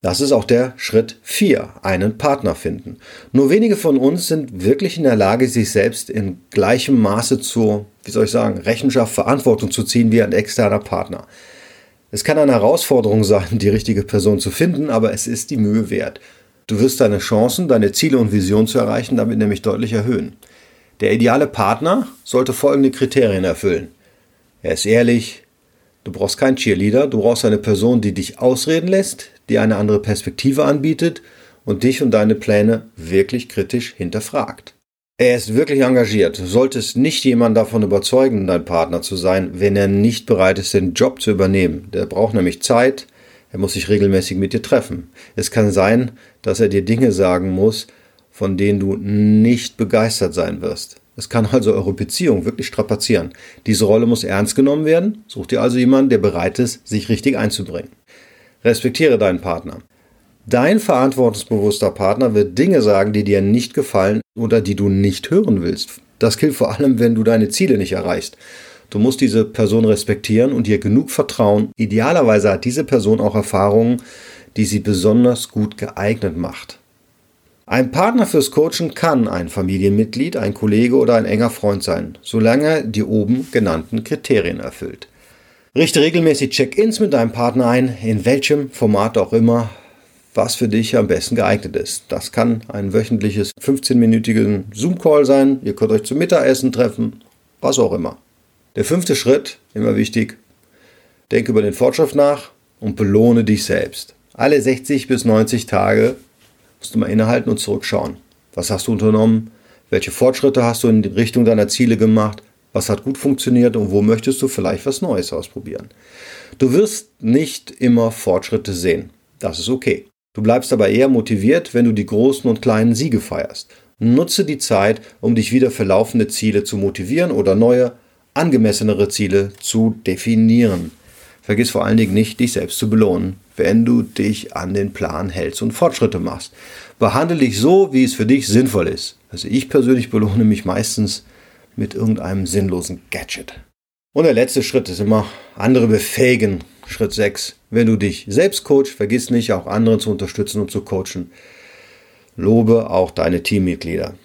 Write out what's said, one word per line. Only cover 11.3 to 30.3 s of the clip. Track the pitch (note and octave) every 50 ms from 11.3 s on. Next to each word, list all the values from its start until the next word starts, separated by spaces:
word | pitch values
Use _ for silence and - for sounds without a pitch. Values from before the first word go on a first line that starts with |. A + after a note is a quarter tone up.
| - - - - - - - - - - _ _ _ _ _ _ -
Es | G#2 -
kann | - D#3 D#3
eine | D3+ C#3 B2+
Herausforderung | A2+ G2+ A#2 D3+ - - - C#3+ B2 G#2+ A2 G#2 A2 G#2+
sein, | F#2+ G#2+ G2+ F2+ E2+ A2 A2
die | G2 G2+
richtige | G2+ G#2+ - - A2 G2 G2+
Person | - - G#2 F2+ G#2 G#2 F#2
zu | - G#2 -
finden, | - D#3+ F3 E3+ C#3 D3+ D3+
aber | A#2+ A2+ A2 G#2+ G2+
es | G#2+ -
ist | A#2 A#2+ A#2 - -
die | D3
Mühe | B2 G#2+ G#2 G#2+ A2+ A2 F#2
wert. | - F#2+ - - - - - - - _ _ _ _ _ _
Du | - A2 G2+
wirst | A2+ C3 - -
deine | C3 G#2+ G#2 F#2+
Chancen, | - - A2+ G#2+ A2+ B2 A#2+ - F#3 D#3
deine | B2+ A2+ G#2+ G2+ G2
Ziele | - - B2+ C3 B2+
und | A#2 G#2+
Visionen | G2+ G#2+ F#2+ F#2 G2+ G#2 A2
zu | A2 - B2+
erreichen, | A2+ G#2+ G#2+ A2+ A#2 - C3
damit | A#2 G#2+ A2 A2+ A2
nämlich | G#2+ G#2 G2+ G2 -
deutlich | A2 F#2+ G2+ A#2+ A2 A2+
erhöhen. | A2 G#2 B2 B2 F#2+ D2+ - - _ - _ _ _ _ _ _ _ _ _ _ _
Der | G#2 G2+ G#2
ideale | A#2 A#2 A#2 A#2 C3+ D3
Partner | D3 - - G#2 G2 A#2 A#2 D3+ E3 F#3+ C4 B3 - - - _
sollte | - - B2+ C3 C3 B2+
folgende | - - C#3+ C#3 C#3 C#3 C3+
Kriterien | C3 - C3 B2+ - C#3 B2 A2 G2 F#2+ F#2
erfüllen. | F#2 F#2 - - G2 F2 D#2+ E2+ - _ _ _ _ _ _ _ _ _ _ _ _ _ _ -
Er | E2+ E2
ist | - -
ehrlich, | G2+ A2 A#2 A#2+ A#2+ A#2+ A#2 A2 - - - _ _ _ _ _ _ _ _ _ _ _ _ _
du | - F2+
brauchst | - G#2 G#2 - -
keinen | D3 C3 C3
Cheerleader, | C3 - - G2 F2+ G2 G#2+ G#2+ B2+ C#3+
du | C#3 B2+ A2
brauchst | G2+ A#2 A#2+ A2+ -
eine | A#2 G#2+ G2+
Person, | - A#2 G#2+ F#2+ G2+ A#2+ B2 A#2
die | G#2 G#2 F#2
dich | F2+ F#2 - - -
ausreden | B2+ B2+ C3 B2+ - D#3 D#3+ E3 D#3+ F3+
lässt, | F#3+ G3 G3 - - - - - _ _ _ -
dir | A2+ A2+
eine | G#2+ A2 A2
andere | G2 G#2 G#2+ G#2+ G#2
Perspektive | G#2 A2 G#2 - - -